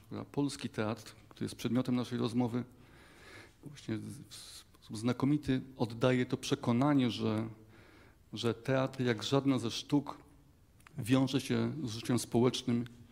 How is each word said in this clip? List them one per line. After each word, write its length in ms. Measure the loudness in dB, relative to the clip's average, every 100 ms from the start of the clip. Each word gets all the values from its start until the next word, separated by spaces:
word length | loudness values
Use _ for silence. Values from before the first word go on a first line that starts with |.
| -12
prawda, 220 | -10 -6
polski 360 | -2 -2 -4 -6
teatr, 460 | -2 -2 -4 -10 -20 -18
który 160 | -8
jest 100 | -8
przedmiotem 420 | -4 -2 0 2 0
naszej 220 | -2 -2
rozmowy, 460 | 0 2 0 0 -6 -12 -20 -20 -20 -20 -20 -20 -20 -20
właśnie 340 | -18 -10 -6 -6 -6 -12 -16
w 60 |
sposób 600 | -18 -16 -18 -20 -20 -14 -2
znakomity 640 | -2 2 2 2 0 -4 -4 -4
oddaje 500 | -4 2 4 4 2
to 100 | -2
przekonanie, 760 | -2 0 2 4 4 4 2
że, 380 | 2 0 0 -2 -8 -20 -20 -20 -20 -20 -20 -12
że 220 | -4 -2
teatr, 460 | -2 0 2 2 0
jak 220 | 0 0
żadna 360 | 2 4 4 2
ze 120 | 0
sztuk, 480 | -4 0 0 0 -8 -16 -20 -20 -20 -20 -20 -14 -6
wiąże 420 | 2 4 4 0
się 320 | 0 0 0 -2
z 60 | -6
życiem 280 | -4 0 0
społecznym 680 | 2 4 4 2 0 0 -2 -10 -20